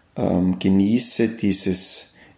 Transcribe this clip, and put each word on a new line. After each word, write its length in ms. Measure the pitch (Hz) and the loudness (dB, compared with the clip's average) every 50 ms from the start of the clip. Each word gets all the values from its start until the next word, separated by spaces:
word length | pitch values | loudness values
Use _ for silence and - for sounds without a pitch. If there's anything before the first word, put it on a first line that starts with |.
| _ _ - | _ _ -8
ähm, 440 | - 113 101 92 90 90 92 92 92 | -4 -2 0 0 2 2 0 0 0
genieße 680 | - 95 98 98 98 101 113 123 - - - - 117 110 | 0 2 2 4 4 2 2 0 0 0 0 0 0 -2
dieses, 840 | 113 - - 101 92 - - 98 90 - - - - - - - - - - - _ | -2 -2 -2 0 0 0 0 -2 -2 -2 -2 -2 -4 -6 -8 -10 -18 -20 -20 -20 _